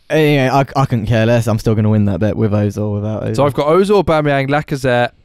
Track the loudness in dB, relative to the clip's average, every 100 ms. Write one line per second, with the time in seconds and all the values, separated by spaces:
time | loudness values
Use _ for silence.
0 | _ 0 2 2 2 0 0 0 0 -2
1 | 0 0 2 2 0 -2 0 0 2 2
2 | 2 0 -2 0 0 0 -2 -2 -6 -4
3 | -6 -6 -6 -2 -2 0 0 2 2 2
4 | 2 0 0 -2 0 -4 -4 -4 -2 0
5 | 0 -4